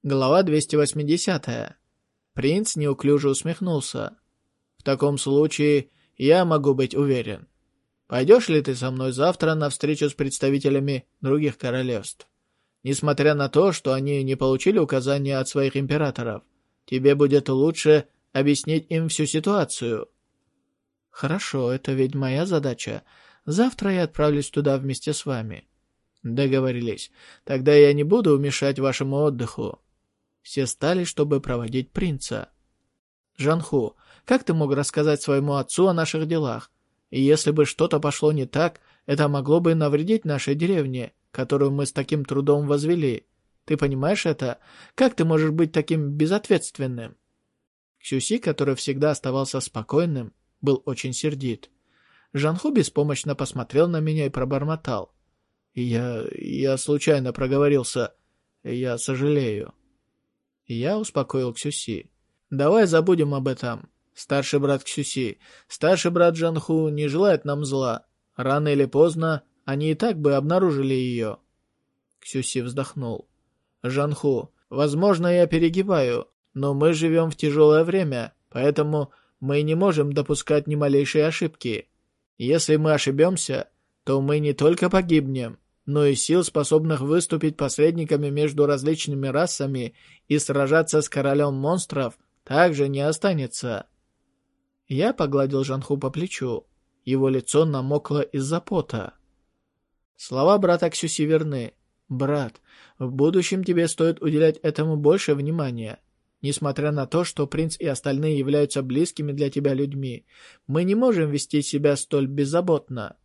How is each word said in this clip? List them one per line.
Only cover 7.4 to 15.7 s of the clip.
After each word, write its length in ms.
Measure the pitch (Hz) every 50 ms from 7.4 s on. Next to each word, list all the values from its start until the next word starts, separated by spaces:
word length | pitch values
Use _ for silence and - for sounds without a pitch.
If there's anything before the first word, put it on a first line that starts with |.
| - _ _ _ _ _ _ _ _ _ _ _ _ _
Пойдешь 400 | - 123 131 165 220 247 226 -
ли 120 | 160 151
ты 120 | 143 143 131
со 160 | 120 123 131
мной 220 | 131 131 131 131
завтра 420 | 123 127 147 175 175 - 175 160 160
на 160 | 156 147 143
встречу 400 | - - - 143 151 143 147 147
с 40 | -
представителями 920 | - 143 139 - - 139 139 139 139 135 143 139 139 139 143 139 127 - _ _ _
других 360 | - 131 139 151 151 143 117
королевств? 680 | _ - 127 120 127 131 127 120 104 95 - - _ - _ _ _ _ _ _ _ _ _ _ _
Несмотря 520 | - 131 139 - - 147 143 139 143 151 147
на 120 | 147 139 135
то, 220 | - 147 185 202
что 220 | 160 - _ 135
они 320 | 131 135 135 143 143 139 135
не 100 | 131 135
получили 460 | 127 135 131 135 131 - 185 214 220
указания 580 | 160 131 143 131 123 139 139 143 139 139 139 131
от 80 | 131
своих 300 | - - 143 135 135